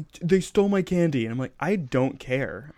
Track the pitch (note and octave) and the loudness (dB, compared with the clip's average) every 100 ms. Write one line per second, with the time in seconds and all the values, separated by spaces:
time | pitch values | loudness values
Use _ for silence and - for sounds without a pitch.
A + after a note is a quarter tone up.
0 | D#3 - E3+ F#3+ - - G3+ G3 F#3 F3+ | -14 -8 2 2 2 2 4 2 2 2
1 | E3+ C3+ A2 A#2+ C3 - D#3 G3+ C3+ C3 | 2 2 -2 -4 -6 -6 -2 -2 0 0
2 | C3 - - C3 A2+ F2+ C#3+ | 0 -2 -4 -4 -4 -8 -12